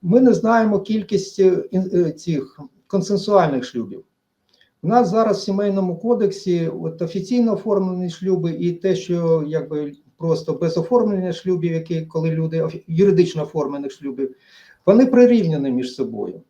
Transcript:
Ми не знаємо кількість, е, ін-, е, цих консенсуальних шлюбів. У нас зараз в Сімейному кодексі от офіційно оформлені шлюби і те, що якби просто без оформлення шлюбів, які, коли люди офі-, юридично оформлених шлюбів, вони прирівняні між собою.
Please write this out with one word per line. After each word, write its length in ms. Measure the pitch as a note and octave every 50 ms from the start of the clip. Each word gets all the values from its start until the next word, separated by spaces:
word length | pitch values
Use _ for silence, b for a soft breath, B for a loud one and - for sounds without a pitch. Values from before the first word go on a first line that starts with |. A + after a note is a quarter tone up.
Ми 180 | - F3 F#3+ B3
не 140 | C4 B3+ A3
знаємо 460 | E3+ - A3+ A#3 A#3 A3+ A3 G#3 F#3+
кількість, 600 | G3 - A3 A3 G3 - G#3+ F#3+ - - - -
е, 240 | F#3+ F#3 F3+ E3+ - -
ін-, 200 | - F#3 F#3+ F#3 -
е, 180 | F3 F3 D#3+
цих 480 | D#3 - - F3 E3 C#3+ C3 - _ _ C#3+ - _ _ _ _
консенсуальних 760 | - G3 F3 - G3+ F#3 - - G#3 G3 F3 D#3 C#3 C3 A#2+
шлюбів. 400 | - - B2 A2 G2 G2+ F#2+ - _ _ _ _ _ _ _ _ _ _ _ _ _ _ _ -
У 40 | D#3
нас 220 | A3 B3 A#3+ F3+
зараз 280 | F#3+ A3 A3+ A3 G3+ G3
в 40 |
Сімейному 560 | - - G3 G3 G#3 G3+ G3 G3 F#3+ F3+ E3+ E3
кодексі 720 | - A3+ A#3+ G#3+ A3 G3 G3 - - F#3+ F3 E3+ E3 E3 D#3+ -
от 200 | E3 D#3+ D#3+ -
офіційно 520 | F3+ E3 - G3 F3 - B3 B3 A#3+ A3+ G#3
оформлені 560 | F#3+ - A3+ G#3 G3 F#3+ F#3 F#3 F3+ F#3 F3
шлюби 420 | E3 - F#3 F#3+ F#3 F3 D#3+ E3+
і 200 | D#3+ - F3 F3
те, 240 | F3 E3+ - F#3+ F#3
що 480 | F#3 - - F3 E3+ E3+ E3 E3 D#3+ D3+ D3
якби 460 | D#3 D#3+ - - D#3 D3+ D3+ D3 C#3+ _ _ _ _ _
просто 360 | D#3+ E3 D#3+ - - - D#3
без 240 | - F3 E3 D#3+ F3
оформлення 560 | D#3+ - B3 A#3+ A3 G#3+ G3+ F#3+ F#3 F3+ E3
шлюбів, 400 | - - F#3 F#3 F3 D#3+ F3 E3
які, 280 | E3 D#3+ - E3+ D#3+
коли 300 | D#3+ D#3+ - D#3+ D#3+ E3
люди 320 | D#3+ D#3+ D#3+ D#3+ D#3+ E3 D#3+
офі-, 200 | D#3+ - - - -
юридично 560 | E3 D#3+ G3 G3+ F#3 E3 F3 - - D#3 D3+
оформлених 480 | D3 - D#3+ C#3+ C3 C#3+ C#3+ C#3 C#3
шлюбів, 440 | - _ C#3+ C#3 B2+ B2 C3+ - B B B B B B B B B B _
вони 200 | - G3 A3+ C4+
прирівняні 680 | B3+ B3 A#3 B3 B3 A#3+ A3+ G3 E3 D#3 D3 C#3 C#3
між 240 | B2 B2+ B2+ B2+ -
собою. 460 | - C3+ - A2+ G#2 - - - - - _